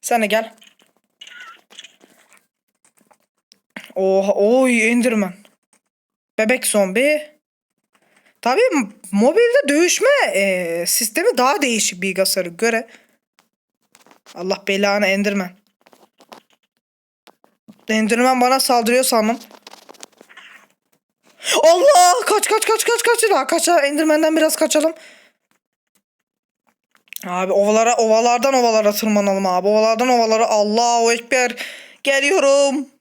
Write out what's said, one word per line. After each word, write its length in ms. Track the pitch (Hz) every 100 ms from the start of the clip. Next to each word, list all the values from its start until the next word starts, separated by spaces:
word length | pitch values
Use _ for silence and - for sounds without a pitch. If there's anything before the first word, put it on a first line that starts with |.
Sen 200 | - 240
de 40 | 214
gel. 300 | 214 220 - - _ _ _ _ _ - - - - _ - - _ _ _ _ _ _ _ _ _ _ _ _ _ _ _ _ _ _ - - -
Oha, 380 | 190 190 190
oy 580 | - 202 254 262 233 220
Enderman. 420 | 240 240 220 190 180 _ _ _ _ _ _ _ _ _ -
Bebek 300 | 220 254 -
zombi. 720 | 208 190 196 285 302 302 _ _ _ _ _ _ _ _ _ _ _
Tabii 200 | 233 269 494
m-, 160 | 320 202 - -
mobilde 560 | 202 233 349 480 480 285
dövüşme, 420 | 285 349 - 480 571 277
e, 520 | 190 196 185 175 170 175
sistemi 500 | - 226 - 403 277
daha 240 | 254 294
değişik 400 | 277 226 - 180
bilgisayara 480 | 190 185 190 - 175
göre. 380 | 170 226 226 - - _ _ _ _ _ _ _ _ _ _ _ _ _ -
Allah 280 | 180 196 -
belanı 400 | 196 202 202 202
Enderman. 420 | 196 208 202 180 - _ _ _ _ _ _ _ - _ _ _ _ _ _ _ _ _ _ _ _ _ - -
Enderman 520 | 220 220 233 254 254
bana 180 | 247 262
saldırıyor 440 | - 240 226 247
sandım. 360 | 262 233 214 233 - - - - - - - _ - - - - _ _ _ _ _ _ _ _ - 311
Allah! 600 | 302 349 554 539 359 370 -
Kaç, 220 | 415 415
kaç, 180 | 427 -
kaç, 180 | 440
kaç, 200 | - 466
kaç. 200 | 466 466 440
Daha 180 | 349 262
kaça-, 320 | 339 320 -
Enderman'den 580 | 277 294 311 302 311 320
biraz 180 | 311 311
kaçalım. 380 | 311 311 311 320 - - _ _ _ _ _ _ _ _ _ _ _ _ _ _ _ _ _ _ _ - 190
Abi 280 | 180 190
ovalara, 440 | 196 202 214 226 240
ovalardan 560 | 220 220 240 240 269
ovalara 380 | 262 240 220 208
tırmanalım 540 | 208 220 208 202 196 196
abi. 220 | 180 190
Ovalardan 420 | 214 220 226 254
ovalara. 380 | 240 226 220 226
Allahu 680 | 214 208 220 240 233 233
Ekber. 420 | 233 233 254 247 240 - - - -
Geliyorum. 880 | - 269 285 381 277 277 277 269 254 _